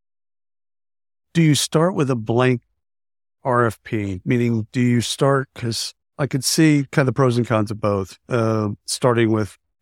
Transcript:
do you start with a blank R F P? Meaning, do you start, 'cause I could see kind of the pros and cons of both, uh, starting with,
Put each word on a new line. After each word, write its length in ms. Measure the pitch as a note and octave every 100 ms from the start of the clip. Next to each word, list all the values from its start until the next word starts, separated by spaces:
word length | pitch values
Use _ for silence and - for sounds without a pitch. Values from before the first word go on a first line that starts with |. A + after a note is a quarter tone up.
| _ _ _ _ _ _ _ _ _ _ _ _ _
do 100 | E3+
you 120 | D#3+
start 400 | C#3 - D#3 E3+
with 160 | G3 C3+
a 60 | B2
blank 460 | G#2+ A#2 B2+ A#2+ - _ _ _ _ _ _ _
R 220 | C#3 B2 A#2
F 160 | -
P? 380 | - A2 G2+ F#2
Meaning, 420 | - B2 A#2+ A2+ G#2+
do 80 | -
you 200 | B2 A#2+
start, 480 | G#2+ - C#3 C#3 C3
'cause 400 | - A#2 A2 - - _ -
I 80 | C#3+
could 180 | C#3+
see 420 | - - D#3+ D3 C3+
kind 100 | -
of 40 | B2+
the 100 | A#2
pros 200 | C3 A#2+
and 100 | A2+
cons 240 | A2 G#2
of 100 | G2+
both, 380 | G#2 G2+ F#2+ - -
uh, 420 | B2 A2+ A2 G#2+ G#2 -
starting 460 | - C3 A#2 A2
with, 240 | A2 G2+ - _ _